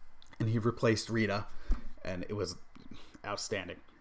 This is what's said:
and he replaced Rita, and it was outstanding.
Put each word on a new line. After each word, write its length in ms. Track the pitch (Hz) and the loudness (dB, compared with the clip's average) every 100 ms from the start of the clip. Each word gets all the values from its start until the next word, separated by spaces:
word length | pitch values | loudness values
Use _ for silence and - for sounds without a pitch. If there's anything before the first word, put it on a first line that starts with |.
| - - - - | -8 -8 -8 -2
and 100 | 110 | 2
he 100 | 117 | 4
replaced 500 | 117 117 120 107 - | 2 4 4 4 4
Rita, 380 | 113 107 101 - - - - - - - | 2 4 2 0 0 4 4 2 -2 -2
and 180 | 90 - | -4 -2
it 40 | |
was 220 | 104 90 85 - - - - - - - | -2 -4 -6 -10 -12 -10 -10 -10 -10 -6
outstanding. 520 | 101 - 101 90 82 - - | -4 -2 -2 -4 -8 -14 -14